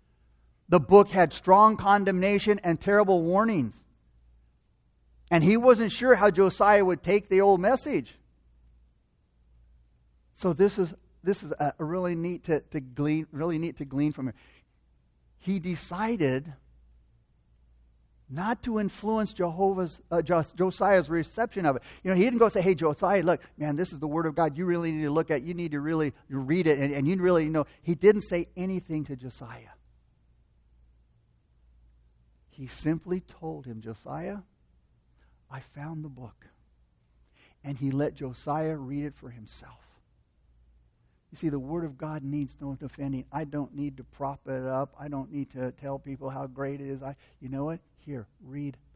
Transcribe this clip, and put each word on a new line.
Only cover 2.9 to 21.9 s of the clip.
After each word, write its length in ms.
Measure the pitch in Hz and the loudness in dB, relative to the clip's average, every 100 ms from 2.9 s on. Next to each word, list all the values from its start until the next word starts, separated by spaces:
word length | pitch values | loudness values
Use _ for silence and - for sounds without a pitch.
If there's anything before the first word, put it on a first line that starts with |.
| 202 202 185 | 4 6 4
warnings. 600 | 165 190 226 196 117 - _ _ _ _ _ _ _ _ _ _ _ _ _ _ - | 2 2 2 0 -2 -6 _ _ _ _ _ _ _ _ _ _ _ _ _ _ 0
And 140 | 170 | 4
he 120 | 160 226 | 6 6
wasn't 360 | 247 226 226 | 6 6 4
sure 240 | - 254 220 | 0 4 6
how 160 | 208 | 6
Josiah 520 | 165 190 - 202 208 | 6 2 4 6 6
would 200 | 190 175 | 4 0
take 260 | 180 202 - | 0 0 2
the 120 | 190 | 4
old 180 | 196 190 | 6 4
message. 560 | 190 254 302 202 120 - _ _ _ _ _ _ _ _ _ _ _ _ _ _ _ _ _ _ _ _ _ | 2 0 0 -4 -4 -12 _ _ _ _ _ _ _ _ _ _ _ _ _ _ _ _ _ _ _ _ _
So 180 | _ 185 | _ -4
this 280 | 156 202 202 | 2 2 2
is, 160 | 175 - _ _ | -4 -6 _ _
this 200 | 170 196 | -4 -4
is 80 | - | -6
a, 220 | - 147 - | -4 -4 -4
a 60 | |
really 320 | 156 180 180 170 | -6 -4 -4 -4
neat 300 | 175 175 - | -6 -8 -4
to, 160 | 151 - | -4 -4
to 80 | 160 | -10
glean, 480 | 127 123 147 156 156 | -10 -6 -2 -2 -4
really 280 | 143 165 160 | -8 -6 -4
neat 180 | 160 - | -6 -8
to 80 | 143 | -8
glean 280 | 135 147 | -4 -2
from 160 | 151 131 | -4 -10
it. 60 | - _ _ _ _ _ _ _ _ _ _ | -12 _ _ _ _ _ _ _ _ _ _
He 220 | - 190 | -6 -6
decided 920 | 175 165 - 175 220 233 143 131 160 139 _ _ _ _ _ _ _ _ _ _ _ _ _ _ _ _ - | -4 -8 -8 -6 -4 0 0 -2 -6 -16 _ _ _ _ _ _ _ _ _ _ _ _ _ _ _ _ -14
not 300 | 135 202 240 | -8 -4 -4
to 160 | 254 214 | -4 -2
influence 540 | 196 - 208 220 214 | -4 -4 -4 -2 -2
Jehovah's, 680 | - 175 165 196 190 175 - _ | -2 -4 0 0 0 -4 -8 _
uh, 120 | 170 | -2
Jos-, 320 | 160 170 156 | 2 0 0
Josiah's 560 | - 185 - 196 190 147 | -2 -2 2 4 4 4
reception 560 | 165 151 - 240 196 160 | -2 -4 -4 -4 0 0
of 100 | 131 | 0
it. 80 | - | -4